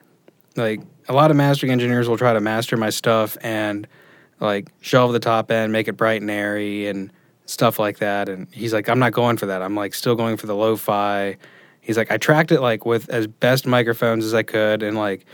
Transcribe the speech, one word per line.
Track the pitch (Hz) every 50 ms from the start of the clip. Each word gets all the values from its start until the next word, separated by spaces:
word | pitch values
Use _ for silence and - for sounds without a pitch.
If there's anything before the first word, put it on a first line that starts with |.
| _ _ _ _ _ _ _ _ _ _ -
like, | - 117 110 110 104 - - _ _ _ -
a | 127
lot | 135 151 156
of | 151
mastering | 143 143 143 143 143 - 127
engineers | 127 123 120 123 123 123 120 120
will | 117
try | 110 127 123 113
to | 110
master | 104 107 110 113 117 - -
my | 117 110 107
stuff | 104 - - 123 113 110 110 107 - - -
and, | 117 110 107 107 104 101 104 104 - _ - - _ - _ _ _ _ -
like, | - 107 101 101 98 - _ _
shelve | - - - 131 123 123 120
the | 117
top | 110 120 113 110 110 -
end, | 117 113 110 107 110
make | 110 110 110
it | 104
bright | - 113 110 110 107
and | 104 104
airy | 104 104 101 104 104 104 104 104 101 104 104 104
and | 98 98 95 98 _ _ _ _ _ _ _
stuff | - - - 131 117 107 -
like | 107 104 101 -
that." | 110 104 101 101 101 98
And | 95 92 92 - -
he's | - 107 117 110
like, | 107 104 -
"I'm | 117 127
not | 127 120 107
going | 123 120 120 117
for | 107 107
that. | 98 95 92 92
I'm, | 95 104
like, | 104 101 98 -
still | - - 131 120
going | 113 117 113 113
for | 107 -
the | 107 104
lo-fi." | 101 110 113 110 104 - - 104 101 101 104 101 101 98 98 95 - - - - - - _ _ _
He's | _ - 110 113
like, | 110 -
"I | 107
tracked | 110 - - 151 151 165 156 170
it, | 131
like, | 131 123 113 104 -
with | 117 117 113 - -
as | - 117 110
best | 107 110 - - 123 131 131 -
microphones | - 123 123 117 117 113 - 123 117 117 113 110
as | 110 113
I | 113 107
could | - - 110 107 107 107 107 107
and, | 104 107
like, | 110 107 101 98 92 _ _